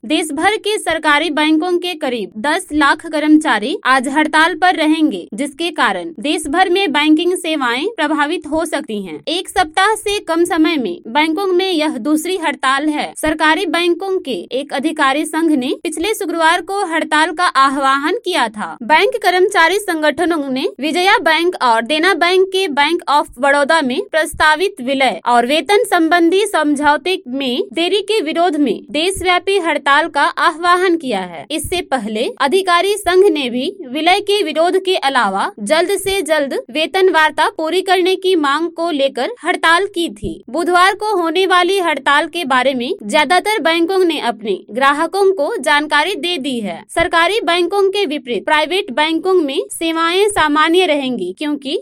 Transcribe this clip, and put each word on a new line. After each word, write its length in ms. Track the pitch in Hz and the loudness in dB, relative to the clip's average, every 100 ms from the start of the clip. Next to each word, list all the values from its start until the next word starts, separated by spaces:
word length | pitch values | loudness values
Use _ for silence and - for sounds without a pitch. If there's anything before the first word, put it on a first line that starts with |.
देश 240 | 220 311 320 | -2 -2 -2
भर 240 | 277 370 427 | -2 0 0
के 200 | 403 427 | -2 -4
सरकारी 500 | - 320 320 294 339 | -2 -2 2 2 0
बैंकों 400 | 294 302 311 359 349 | 0 2 2 2 -2
के 160 | 359 | -2
करीब 380 | 349 285 240 180 208 | -6 -4 -4 -6 -6
दस 280 | 262 339 370 | -2 -2 -2
लाख 320 | 294 277 311 330 | 0 2 2 -2
कर्मचारी 680 | 311 302 311 302 226 214 359 - | -2 4 4 4 0 -2 -4 2
आज 220 | 262 262 | 2 2
हड़ताल 460 | 277 302 311 320 | 0 2 4 2
पर 200 | 359 359 359 | 4 2 2
रहेंगे, 500 | 311 320 302 190 - | 2 2 0 -2 -10
जिसके 360 | 202 285 - 339 | -8 -8 -4 -6
कारण 420 | 320 247 185 170 165 | 0 0 0 -8 -6
देश 220 | 233 339 302 | -4 -4 -2
भर 220 | 311 381 | 0 2
में 220 | 359 403 | 2 0
बैंकिंग 400 | 294 302 311 349 | 2 4 4 2
सेवाएं 520 | 359 330 311 254 240 359 466 | -2 -2 -2 -2 -2 -4 -4
प्रभावित 500 | 302 294 294 349 311 | -2 0 -2 -4 -4
हो 180 | 311 | -4
सकती 360 | 339 302 302 214 | -2 -6 -6 -8
हैं। 160 | 190 151 - | -8 -10 -6
एक 200 | 330 370 | -6 -4
सप्ताह 460 | 403 339 381 392 | -2 -2 2 0
से 240 | 440 427 415 | 0 -2 -4
कम 260 | 403 330 | -2 0
समय 320 | 339 349 320 320 | 0 2 2 2
में 220 | 220 175 - | -2 -6 -4
बैंकों 400 | 262 311 320 403 | 0 0 0 0
में 220 | 349 381 | 0 2
यह 260 | 339 302 254 | 0 0 -2
दूसरी 380 | 226 311 330 370 | 0 0 0 -4
हड़ताल 520 | 320 262 262 269 302 | -4 -2 0 0 0
है। 240 | 294 180 - | -2 -6 -4
सरकारी 480 | 311 311 311 320 381 | -4 0 0 0 0
बैंकों 500 | 320 349 339 392 381 | 0 0 -2 -2 -6
के 180 | 320 196 165 | -4 -8 -6
एक 200 | 254 285 | -8 -6
अधिकारी 520 | 277 285 311 285 294 | -4 -4 0 0 0
संघ 260 | 311 320 330 | -2 -2 0
ने 200 | 302 247 370 | 0 0 -4
पिछले 320 | 339 320 349 | -6 -4 -4
शुक्रवार 480 | 440 359 330 320 359 | -4 -4 0 2 2
को 220 | 339 392 381 | -2 -4 -2
हड़ताल 460 | 330 311 302 320 | -2 0 0 0
का 140 | 311 359 - | 0 0 2
आह्वान 640 | 269 269 269 277 294 427 | 2 2 0 0 0 -4
किया 220 | 370 339 233 | -2 -2 -2
था। 280 | 214 175 - | -4 -10 -10
बैंक 320 | 226 311 415 494 | 2 4 4 0
कर्मचारी 560 | 381 359 370 381 330 392 | 0 2 2 4 2 2
संगठनों 680 | 403 320 302 294 349 330 277 | -2 0 0 0 0 0 -2
ने 160 | 262 339 539 | -4 -4 -4
विजया 380 | 262 311 370 453 | -4 0 2 2
बैंक 340 | 330 311 339 370 | 2 2 0 0
और 200 | 254 226 | 2 2
देना 300 | 226 311 349 381 | 0 0 2 2
बैंक 300 | 339 370 381 | 2 4 2
के 180 | 381 381 | 0 -2
बैंक 320 | 277 285 349 - | 0 0 0 0
ऑफ 260 | 294 311 - | 0 0 -2
बड़ौदा 420 | 277 285 285 320 | 2 2 4 2
में 180 | 269 269 494 | 2 -4 -2
प्रस्तावित 680 | 311 320 - 320 311 392 392 | -2 -2 2 2 2 0 -4
विलय 380 | 247 269 262 196 - | -4 0 0 0 2
और 200 | 240 240 | 2 2
वेतन 380 | 302 - 415 403 | 0 2 2 2
संबंधी 600 | 359 320 349 339 370 427 | 0 2 4 4 2 0
समझौते 720 | 359 302 277 294 294 320 381 247 | 0 0 0 2 2 0 -4 -4
में 340 | 262 269 247 403 | -4 -2 -2 -4
देरी 260 | - 349 403 | -2 0 -2
के 180 | 403 440 | 0 -2
विरोध 340 | 302 320 349 302 | -2 0 0 2
में 220 | 277 185 - | 0 -2 -4
देशव्यापी 680 | 247 339 381 370 359 359 392 | -2 -2 -2 0 0 2 0
हड़ताल 360 | 330 294 285 277 330 | 0 -2 2 2 2
का 140 | 285 | 0
आह्वान 760 | 269 - 311 311 349 359 370 339 | -2 2 -2 0 0 2 2 0
किया 240 | 262 202 | -2 -6
है। 240 | 180 165 - | -6 -12 -8
इससे 300 | 311 - 359 | -8 -4 -6
पहले 420 | 359 262 208 214 302 494 | -2 -4 -2 -4 -4 -2
अधिकारी 520 | 269 381 381 349 381 415 | 0 2 2 2 2 -2
संघ 280 | 359 370 403 | 2 4 4
ने 220 | 302 254 | 2 -4
भी 140 | 240 285 392 | -4 -6 -8
विलय 360 | 277 269 320 392 | -10 -2 2 2
के 220 | 403 415 | 2 0
विरोध 340 | 311 302 339 370 | 0 0 2 2
के 160 | 381 370 | 0 0
अलावा 520 | 269 269 208 190 269 - | 0 2 0 0 -4 -6
जल्द 300 | 208 311 349 403 | -2 0 2 -2
से 220 | 392 392 | -2 -2
जल्द 320 | 294 311 277 330 - | 0 -2 0 -6 -6
वेतन 380 | 240 320 381 381 | -4 -2 2 4
वार्ता 400 | 320 311 302 330 | 4 2 2 -2
पूरी 300 | 427 320 349 | -2 -2 -2
करने 320 | 381 370 359 381 | 0 2 2 0
की 180 | 370 370 | 0 0
मांग 320 | 285 285 339 | 0 -2 -4
को 200 | 339 339 | -4 -4
लेकर 400 | 294 269 - 285 480 | 0 -2 -2 -6 -4
हड़ताल 440 | 320 359 349 339 403 | -4 0 2 2 0
की 220 | 339 339 | -4 -6
थी। 220 | 202 - 320 - | -6 -10 -10 -8
बुधवार 440 | 262 339 349 370 | -4 0 4 4
को 200 | 392 427 403 | 2 -2 -2
होने 280 | 330 330 381 | 0 0 2
वाली 320 | 359 349 392 | 2 2 0
हड़ताल 480 | 339 294 277 285 320 | 0 -2 2 2 0
के 180 | 339 | -6
बारे 300 | 302 254 254 | -2 0 2
में 180 | 262 247 - | 0 -4 -6
ज्यादातर 560 | 208 302 294 359 403 427 | -2 0 2 2 2 0
बैंकों 380 | 311 339 339 381 | 0 0 2 2
ने 180 | 370 302 | 2 0
अपने 360 | 233 240 214 190 - | -4 -6 -4 -6 -4
ग्राहकों 540 | 214 277 285 330 370 392 | 0 2 2 -2 2 2
को 180 | 381 285 453 | 2 -2 -2
जानकारी 560 | 294 294 302 294 320 392 | 0 0 2 0 0 -2
दे 200 | 349 349 | -4 -4
दी 200 | 269 247 | -4 -4
है। 200 | 202 165 - | -6 -8 -6
सरकारी 500 | - 330 339 339 427 | -2 0 2 2 0
बैंकों 400 | 349 339 349 403 392 | 0 0 0 2 0
के 160 | 403 370 | 0 -2
विपरीत 380 | 294 247 220 | -4 -4 -6
प्राइवेट 480 | - 302 311 359 403 | 0 0 2 -2 -2
बैंकों 420 | 240 311 320 370 | -2 0 0 2
में 240 | 370 294 285 494 | 2 2 -4 -6
सेवाएं 580 | - 330 330 330 370 415 | -6 -4 0 0 2 2
सामान्य 580 | 403 311 302 311 339 359 | 2 2 2 4 4 2
रहेंगी, 480 | 294 262 247 180 190 | 0 -2 -4 -8 -6
क्योंकि 420 | 302 294 262 359 | -6 -4 -4 -6